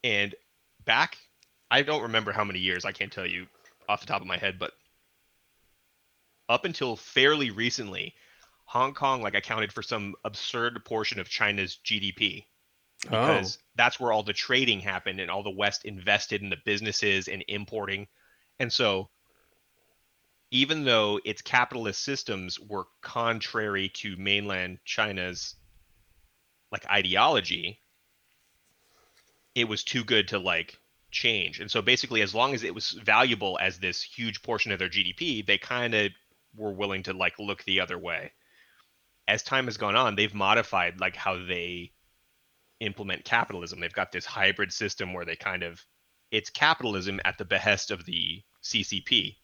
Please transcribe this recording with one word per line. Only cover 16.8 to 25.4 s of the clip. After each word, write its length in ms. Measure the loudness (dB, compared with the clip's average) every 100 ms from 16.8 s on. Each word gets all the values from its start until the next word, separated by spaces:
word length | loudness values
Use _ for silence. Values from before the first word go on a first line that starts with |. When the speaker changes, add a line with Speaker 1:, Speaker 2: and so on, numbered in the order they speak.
| 0 0 2 2 0
Speaker 1:
and 160 | -8 -6
importing. 640 | -8 -6 -6 -4 -6 -8 _ _ _ _ -6
And 140 | -2
so 360 | 2 2 2 -4 _ _ _ _ _ _ _ _ _ _ _ _ _ _
even 340 | 2 2 2
though 360 | 4 4 4 2
its 180 | -2 -6
capitalist 600 | 2 2 2 -2 -4 -4
systems 560 | -4 -4 -4 -6 -6 -10
were 280 | -8 -8 -8 _
contrary 840 | -6 -2 0 0 -2 -2 0 -2 -2
to 260 | -6 -8 -4
mainland 600 | 2 2 2 -4 -4 -8
China's, 680 | -6 -2 -2 -2 -6 -6